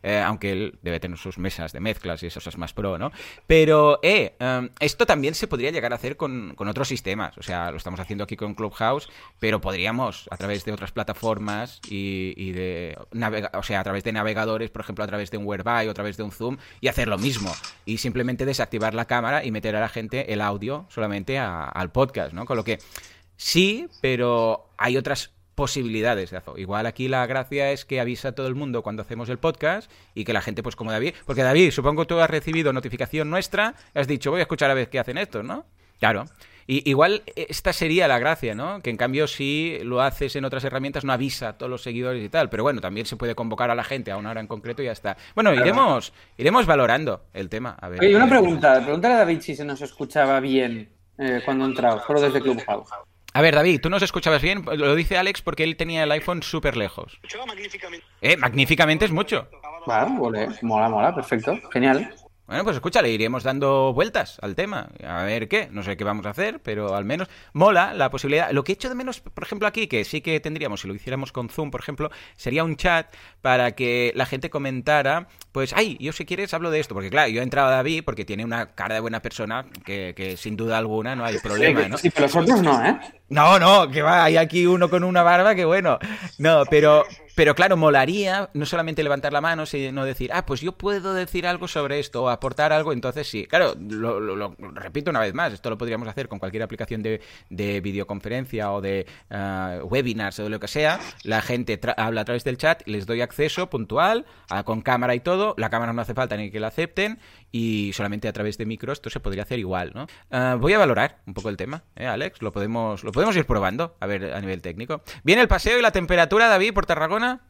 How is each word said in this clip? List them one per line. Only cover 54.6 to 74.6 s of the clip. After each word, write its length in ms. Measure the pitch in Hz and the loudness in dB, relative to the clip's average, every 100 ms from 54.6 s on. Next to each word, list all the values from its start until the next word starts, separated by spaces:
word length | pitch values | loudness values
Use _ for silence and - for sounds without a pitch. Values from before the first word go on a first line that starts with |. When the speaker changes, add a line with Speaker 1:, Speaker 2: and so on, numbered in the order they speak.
Speaker 1:
Lo 300 | 165 151 143 | -4 0 2
dice 240 | 156 165 185 | 2 2 0
Alex 240 | 190 196 | 0 -2
porque 220 | - 160 | -6 -2
él 120 | 160 156 | -4 -2
tenía 280 | 165 160 | -4 0
el 80 | 151 | 0
iPhone 320 | 151 151 175 | 0 -2 -4
súper 340 | - 160 151 117 | -4 -2 -2 -2
lejos. 360 | 101 - - - | -4 -6 -16 -18
Speaker 3:
Escuchaba 320 | - 220 247 | -14 -12 -12
magníficamente. 580 | 196 202 202 180 170 _ _ | -12 -12 -12 -14 -16 _ _
Speaker 1:
Eh, 160 | 135 160 | 2 4
magníficamente 680 | 127 131 135 156 156 156 214 | 2 2 2 4 4 4 2
es 60 | |
mucho. 380 | 160 208 180 - - - - - | 0 0 -2 -4 -16 -16 -12 -2
Speaker 2:
Vale, 240 | 110 147 262 | 0 2 0
ole, 280 | 120 110 113 110 | -2 -2 -4 -4
mola, 260 | 117 107 113 | 0 2 2
mola, 280 | 107 131 170 | 2 0 0
perfecto, 420 | - 117 117 208 - | -2 -2 -2 -6 -4
genial. 420 | - 135 135 233 - - _ - | 2 4 2 0 -12 -20 _ -8
Speaker 1:
Bueno, 200 | 151 202 | -4 -2
pues 100 | 139 | -2
escucha, 260 | 175 - | 2 2
le 80 | 135 | 2
iremos 320 | 110 110 113 | 2 0 0
dando 500 | 131 135 139 139 131 | -2 0 2 4 4
vueltas 440 | 123 214 - 196 - | 2 0 0 -4 -8
al 100 | 104 | -6
tema. 360 | 95 196 180 - - 71 | -4 -4 -6 -10 -14 -8
A 160 | 87 | -4
ver 240 | 98 113 110 | -2 -2 0
qué, 220 | 214 202 | -2 -2
no 100 | 104 | -8
sé 160 | 95 98 | -8 -4
qué 60 | |
vamos 220 | 101 104 101 | -4 -4 -6
a 20 | |
hacer, 280 | 104 202 294 | -4 -4 -4
pero 320 | - 107 104 | -8 -4 -2
al 120 | 98 101 | -2 -2
menos 220 | 156 185 - - | -4 -6 -12 -10
mola 400 | 147 196 185 190 - | 4 6 6 2 0
la 160 | 131 | -2
posibilidad. 400 | 139 139 147 170 | -2 0 0 2
Lo 120 | 139 135 | 0 -2
que 80 | |
echo 160 | 202 254 | -4 -4
de 60 | 247 | -6
menos, 260 | 254 - | -8 -10
por 220 | - - - | -14 -14 -10
ejemplo, 220 | 208 208 | -4 -2
aquí, 200 | 226 214 | -2 -2
que 160 | 117 | -2
sí 180 | 101 156 | -2 -6
que 180 | 160 156 | -2 -2
tendríamos, 420 | 151 156 143 101 | -4 -6 -6 -6
si 60 | 98 | -8
lo 60 | |
hiciéramos 380 | 101 - 135 135 | -10 -6 -6 -6
con 180 | - 120 | -8 -8
Zoom, 220 | - 147 | -6 -6
por 80 | 127 | -6
ejemplo, 300 | - 143 151 - - _ | -10 -6 -8 -8 -20 _
sería 280 | 123 139 | -2 0
un 120 | 165 151 | 0 0
chat 360 | 180 165 160 - - _ | 2 2 0 -16 -20 _
para 300 | 131 127 123 | 2 4 2
que 400 | - 123 120 120 - | 0 0 2 0 0
la 100 | 127 | -2
gente 220 | 135 131 | -2 -4
comentara, 800 | 147 | -4